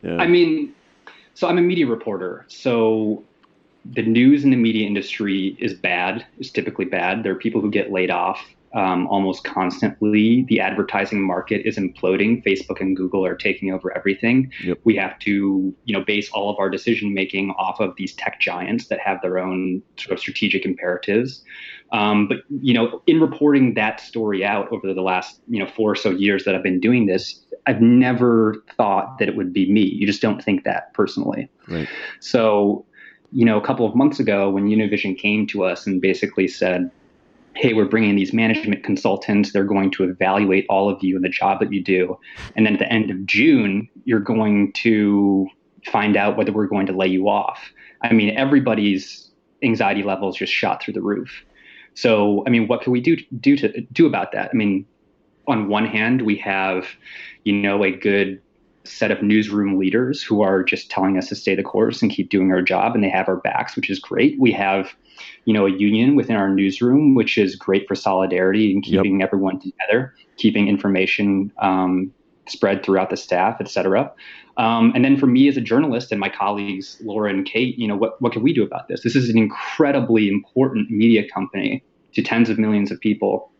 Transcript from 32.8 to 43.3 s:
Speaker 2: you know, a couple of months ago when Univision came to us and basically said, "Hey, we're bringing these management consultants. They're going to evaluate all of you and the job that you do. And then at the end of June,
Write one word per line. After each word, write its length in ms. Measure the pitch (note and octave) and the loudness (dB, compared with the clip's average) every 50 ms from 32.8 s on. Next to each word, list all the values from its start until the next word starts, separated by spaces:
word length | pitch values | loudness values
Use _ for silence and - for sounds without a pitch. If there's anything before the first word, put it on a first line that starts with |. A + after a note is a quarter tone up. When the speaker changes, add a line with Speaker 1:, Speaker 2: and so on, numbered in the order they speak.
| - _ _ - - - - _ _ _ - | -6 _ _ -20 -20 -20 -20 _ _ _ 0
Speaker 2:
you 120 | C3+ A#2 | 2 4
know, 140 | A#2 A2 G#2+ | 4 4 2
a 20 | |
couple 260 | - - C3 C3 A#2+ | 0 0 -2 0 0
of 100 | G#2+ A2 | 0 2
months 240 | A#2+ C3+ D3+ D3 - | 2 2 2 2 0
ago 280 | - A2+ G2+ G2 G2 G2 | 0 0 2 2 2 0
when 160 | G2 G2 G2 G2+ | 0 0 0 2
Univision 500 | G#2+ A2 A2 G2 G#2 G2+ - G2+ F#2+ - | 2 2 2 0 -2 -2 -2 -4 -6 -2
came 280 | - G#2 G#2 G#2+ G#2 - | -2 0 0 0 -2 -2
to 160 | - G#2 F#2 | -2 -2 -2
us 220 | F#2 F2+ - - | -2 -2 -4 -4
and 140 | G#2 G2 F#2 | -4 -4 0
basically 480 | - F#2+ F#2 F#2 - G2+ - - F#2+ E2+ | 0 0 0 0 -4 -4 0 0 -2 -2
said, 420 | - - - F#2 F#2 F2+ F2+ F2 _ _ _ _ _ _ _ _ _ _ _ _ _ | 0 -2 -2 0 0 -2 -2 -6 _ _ _ _ _ _ _ _ _ _ _ _ _
"Hey, 200 | - - B2+ A2+ | 0 0 2 2
we're 100 | A2 G#2 F#2+ | 2 2 2
bringing 280 | G#2+ A2+ A2 G#2 G2+ | 2 2 2 4 2
these 160 | G2+ G2 F#2 - | 2 0 0 0
management 500 | C3 A2+ A2+ A2+ A2 - G#2 G2+ G2 - | 0 2 2 0 0 -2 -4 -4 -4 -2
consultants. 720 | - G2+ F#2+ - G#2+ F#2+ G2 - - G#2 G2+ G2+ G#2 - | -4 -4 -2 0 -2 -2 -2 -2 0 0 0 0 0 0
They're 120 | G2+ G2 | -2 0
going 260 | G2+ G#2 G2 G2 G2 F#2+ | 0 0 0 0 0 0
to 120 | - F#2+ | -2 -2
evaluate 600 | F2+ F#2 - G2 F#2+ F#2+ G2+ G#2+ F#2+ F#2+ F#2+ F#2+ - | -2 -2 -2 -2 0 2 2 2 2 2 0 0 0
all 200 | G2 F#2+ G2 G2+ | 0 0 2 0
of 140 | G2 F#2+ - | -2 -2 -2
you 140 | F#2+ F#2 | -2 -2
and 80 | F#2 F#2 | -2 -2
the 40 | F#2 | -4
job 320 | F2+ - - G2 G2 F#2+ | -4 -2 0 0 0 0
that 120 | A2 G2+ G#2 | -2 -2 -2
you 100 | G2 F2 | -6 -2
do. 340 | - F#2+ F#2 F2+ F2+ F2+ - _ - - - - - - | 0 0 0 0 -2 -4 -12 _ -20 -20 -18 -18 -10 0
And 80 | A2+ A2 | 0 2
then 60 | G#2+ G#2 | 2 2
at 40 | - | 0
the 120 | - - A#2 | -2 0 0
end 180 | A2+ A2 G2+ | -2 0 -2
of 140 | G2+ F#2 G2 | -4 -6 -4
June, 640 | G2 | -2